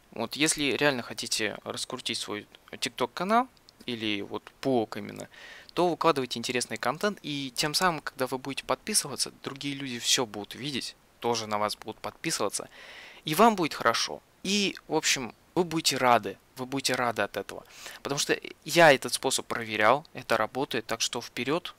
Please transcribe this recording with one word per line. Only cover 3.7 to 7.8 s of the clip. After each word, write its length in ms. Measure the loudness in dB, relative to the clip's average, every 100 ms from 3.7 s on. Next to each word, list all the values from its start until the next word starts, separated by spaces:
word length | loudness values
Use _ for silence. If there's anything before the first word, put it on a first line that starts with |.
| _ -8
или 340 | -4 -2 -2
вот 240 | -4 -8 -10 _
блог 340 | 2 2 0 -6
именно, 320 | -10 -12 -14 -16 -20 -20 -10
то 140 | 0 0
выкладывайте 500 | 4 2 2 0 -4
интересный 380 | -2 -2 -2 -2
контент, 420 | -2 0 -2 -4
и 300 | -8 -6 -6
тем 200 | -4 -2
самым, 260 | 2